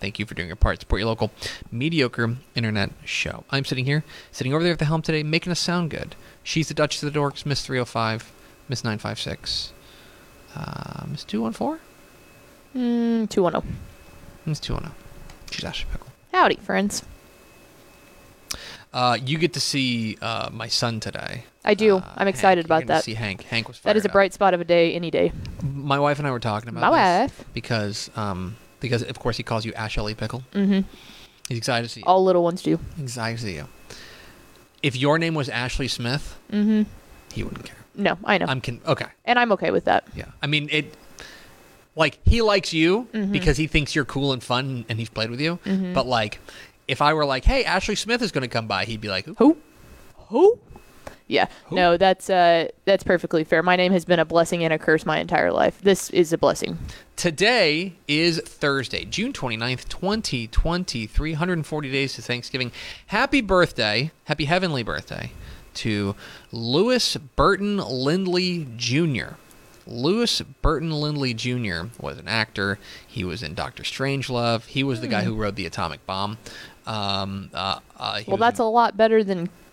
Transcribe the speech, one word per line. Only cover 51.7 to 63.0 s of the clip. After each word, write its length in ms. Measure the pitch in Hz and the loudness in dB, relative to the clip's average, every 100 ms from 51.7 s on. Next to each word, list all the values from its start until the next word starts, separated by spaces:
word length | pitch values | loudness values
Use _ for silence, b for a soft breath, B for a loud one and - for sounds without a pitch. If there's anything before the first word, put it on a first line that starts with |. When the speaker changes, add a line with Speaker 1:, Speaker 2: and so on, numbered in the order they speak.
| 185 | 4
Speaker 2:
No, 220 | 180 170 | 6 6
that's, 320 | 190 185 - | 6 4 2
uh, 380 | 185 175 170 160 - - | 4 6 6 2 -2 2
that's 180 | 196 | 2
perfectly 400 | - 180 170 165 | 4 2 2 0
fair. 180 | 160 165 | 4 4
My 140 | 175 180 | 4 4
name 160 | 180 | 6
has 140 | 190 160 | 4 4
been 120 | 175 | 4
a 60 | |
blessing 400 | 160 165 165 175 | 6 4 4 2
and 80 | 165 | 2
a 60 | 160 | 2
curse 260 | - 160 | 4 2
my 140 | - 156 | 2 -2
entire 340 | 170 175 87 | 2 2 4
life. 300 | 85 - - | 4 2 4
This 260 | 196 185 - | 2 2 2
is 240 | - 160 | 2 2
a 60 | 160 | 4
blessing. 400 | 143 - - 165 B B B - | 2 2 -2 -6 B B B -4
Speaker 1:
Today 760 | 175 147 202 247 170 151 190 170 - | -4 2 2 4 4 2 -2 -8 -2
is 340 | 151 170 165 | 2 2 0
Thursday, 640 | - - 147 135 120 90 | -4 -2 0 0 -2 -6
June 300 | 85 - 233 | -6 -4 -4
twenty-ninth, 560 | - 131 110 117 127 - | -4 -6 -4 -4 -4 -6
twenty 560 | - 185 214 - 131 113 | -6 -2 -2 -2 -4 0
twenty-three, 880 | - 160 175 180 120 110 - 151 | 0 2 0 -2 -6 -2 -2 -2
hundred 200 | 160 175 175 | -2 0 -2
and 80 | 147 | -2
forty 240 | 151 143 | -6 -2
days 220 | 135 139 | -2 -2
to 80 | - | -4
Thanksgiving. 500 | - 123 - 131 123 B B B | -6 -6 -4 -6 -6 B B B